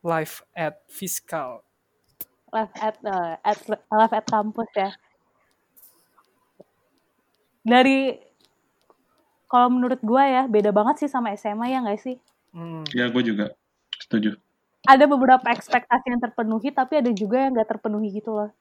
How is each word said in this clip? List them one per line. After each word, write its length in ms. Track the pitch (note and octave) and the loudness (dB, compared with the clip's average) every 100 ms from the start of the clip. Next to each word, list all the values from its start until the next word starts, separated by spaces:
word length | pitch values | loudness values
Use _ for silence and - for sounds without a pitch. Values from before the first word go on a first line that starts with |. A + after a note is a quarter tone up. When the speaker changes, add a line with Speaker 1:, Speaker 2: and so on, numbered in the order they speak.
Speaker 1:
Life 420 | E3+ E3 D#3 - _ | -2 -4 -4 -12 _
at 260 | - D#3 D3+ _ | -8 -8 -8 _
fiskal. 800 | - F#3 - _ D#3+ C3 A#2 _ _ _ _ _ _ - _ _ | -14 -10 -10 _ -10 -8 -14 _ _ _ _ _ _ -20 _ _
Speaker 2:
Life 180 | A3 A3 - | -6 -6 -6
at, 180 | G#3+ G#3+ | -6 -6
eh, 340 | G#3+ F#3+ E3+ E3 | -6 -6 -6 -4
at, 180 | - G#3 - | -4 -4 -6
life 480 | G#3+ _ G#3+ A3+ | -8 _ 2 2
at 120 | A3 - | 2 -2
kampus 420 | A3 G#3 A3 A3 - | -2 -2 -6 -6 -4
ya. 140 | G3 - _ _ _ _ _ _ _ _ - _ _ _ _ _ _ _ - _ _ _ _ _ _ _ _ _ | -4 -6 _ _ _ _ _ _ _ _ -20 _ _ _ _ _ _ _ -20 _ _ _ _ _ _ _ _ _
Dari, 560 | A3 B3 C4 C4+ C4+ - _ _ _ _ _ _ _ _ _ _ _ _ _ | 4 6 6 4 0 -6 _ _ _ _ _ _ _ _ _ _ _ _ _
kalau 240 | B3 B3 | 4 4
menurut 320 | B3 B3 B3+ | 2 0 -2
gua 240 | G#3+ B3+ C#4 | 0 2 4
ya, 160 | B3+ C4 | 2 2
beda 240 | G#3+ G#3 | 2 2
banget 320 | G#3 G#3+ D4+ D4 | 2 2 0 -2
sih 40 | |
sama 200 | C4+ A#3 | -4 -6
S 160 | G#3 G#3+ | -6 -8
M 160 | G#3 | -6
A, 40 | A#3+ | -4
ya 80 | C4 | -4
nggak 220 | A#3 G#3 | -4 -6
sih? 160 | C4 B3+ _ _ _ | -6 -12 _ _ _
Speaker 1:
Hmm. 320 | E3+ E3 E3 D#3 | -16 -12 -10 -6
Speaker 3:
Ya, 160 | B2 B2 | -4 -2
gua 140 | A#2+ | 0
juga 320 | A#2+ G#2 G2+ - _ _ _ - | -2 -2 -4 -8 _ _ _ -20
setuju. 380 | - A2+ G#2+ G2+ _ _ _ _ | -4 -2 -2 -6 _ _ _ _
Speaker 2:
Ada 240 | - C4+ C#4+ | 6 8 8
beberapa 400 | C#4+ B3+ B3+ A#3 | 4 4 4 4
ekspektasi 640 | A#3 - B3 - A#3+ B3+ | -4 -2 -4 0 -2 -2
yang 80 | A#3+ | -4
terpenuhi, 560 | A#3+ - A3 A3 A#3+ | -4 -6 -4 -4 -4
tapi 240 | C#4 C4 D#4 | -4 -2 0
ada 120 | B3 | 0
juga 320 | G#3 G3+ B3 C4+ | -2 -2 0 0
yang 80 | |
nggak 160 | B3 G#3+ | -2 -2
terpenuhi 400 | A3 G#3+ G#3 G#3+ G3 | -4 -6 -6 -6 -8
gitu 160 | G#3+ | -8
loh. 160 | G#3+ G#3 _ | -6 -8 _